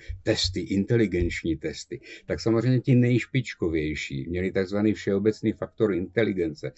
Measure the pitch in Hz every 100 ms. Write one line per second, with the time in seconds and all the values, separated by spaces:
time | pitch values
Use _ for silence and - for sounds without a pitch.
0 | - - - 101 - 92 - 98 95 120
1 | 104 87 87 - 85 78 80 - - -
2 | - - - 90 113 113 123 127 - 123
3 | 123 123 - 131 - - 90 82 76 73
4 | - 69 76 90 92 92 95 101 107 101
5 | - 98 107 107 110 - 92 - 107 87
6 | 95 117 104 92 80 73 65